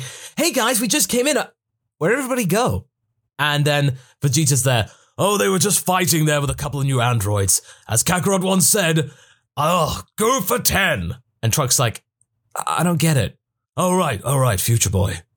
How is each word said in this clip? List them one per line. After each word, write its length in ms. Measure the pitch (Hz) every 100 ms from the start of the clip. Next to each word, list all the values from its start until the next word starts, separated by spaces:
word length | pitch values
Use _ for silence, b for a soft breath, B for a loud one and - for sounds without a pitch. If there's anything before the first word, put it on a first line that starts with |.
| B B B -
"Hey 140 | 330
guys, 280 | 254 226 247
we 80 | 233
just 220 | 294 -
came 160 | 240 262
in, 120 | 262
uh, 100 | - _ _ _ _ _
where'd 200 | 156 254
everybody 280 | 254 247 190
go?" 400 | 196 240 92 - _ _ _ _ -
And 260 | 147 147 147
then 320 | 147 143 131 B B
Vegeta's 420 | 143 139 143 135
there, 260 | 131 120 98 B B -
"Oh, 200 | 180 208
they 120 | 202
were 100 | 190
just 260 | 208 - -
fighting 400 | 185 180 160 151
there 140 | 147
with 120 | 139
a 40 | 131
couple 240 | 147 139
of 60 | 139
new 160 | 131
androids. 600 | 117 117 101 104 98 - B B -
As 160 | 113
Kakarot 400 | - 180 185 190
once 240 | 185 190 -
said, 440 | 214 165 160 127 B B B B -
'Oh, 460 | 151 180 151 - - -
go 240 | 220 262
for 200 | - 240
ten.'" 560 | - 185 190 131 85 - _ _
And 80 | 113
Trunks 280 | 127 131 -
like, 240 | 120 - - _ _ _ _ -
"I, 220 | - 78
I 40 |
don't 160 | 175 170
get 180 | 165 139
it." 200 | - - _ _ _ -
"Oh, 220 | 180 185
right, 260 | 165 117
all 160 | - 135
right, 220 | 127 98
Future 280 | - 117 -
Boy. 260 | 98 92 - -